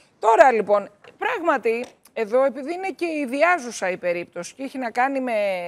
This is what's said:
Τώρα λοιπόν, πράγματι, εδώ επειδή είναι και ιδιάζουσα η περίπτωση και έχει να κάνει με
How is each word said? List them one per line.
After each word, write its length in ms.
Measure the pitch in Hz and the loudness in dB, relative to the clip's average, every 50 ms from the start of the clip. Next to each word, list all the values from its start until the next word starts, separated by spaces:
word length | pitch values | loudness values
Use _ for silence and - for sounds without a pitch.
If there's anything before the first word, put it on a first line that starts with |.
| _ _ _ _ | _ _ _ _
Τώρα 320 | - 226 262 339 302 262 | 2 6 8 8 8 8
λοιπόν, 380 | 233 220 190 190 202 202 - - - _ - - - | 6 2 2 2 2 2 0 -2 -12 _ -20 -20 -8
πράγματι, 680 | - 392 440 494 381 320 330 285 226 - 226 226 240 247 - - _ _ _ - | -4 -4 -2 -2 0 0 0 0 2 0 -2 -2 -2 -6 -10 -14 _ _ _ -8
εδώ 300 | 226 226 202 233 262 269 | -6 -4 0 2 2 2
επειδή 300 | 277 214 294 254 302 349 | 0 -2 -4 -8 -8 -8
είναι 160 | 370 381 381 | -6 -6 -8
και 160 | 262 - 349 | -6 -6 -6
ιδιάζουσα 840 | 339 311 294 285 226 269 277 320 349 359 311 240 240 - - 196 180 | -4 -4 -4 -4 -4 -2 0 2 2 2 0 -2 -6 -8 -6 -4 -4
η 80 | 185 | -4
περίπτωση 560 | - 180 175 175 175 170 - - 175 175 - - | -4 -4 -4 -4 -4 -6 -10 -10 -12 -12 -12 -12
και 100 | - 269 | -12 -12
έχει 140 | 254 - | -10 -8
να 140 | 262 247 226 | -8 -8 -4
κάνει 280 | - 247 254 277 277 262 | -2 0 0 0 0 -4
με 140 | 254 247 226 208 202 196 185 175 175 | -4 -2 -2 -2 -2 -2 -2 -4 -6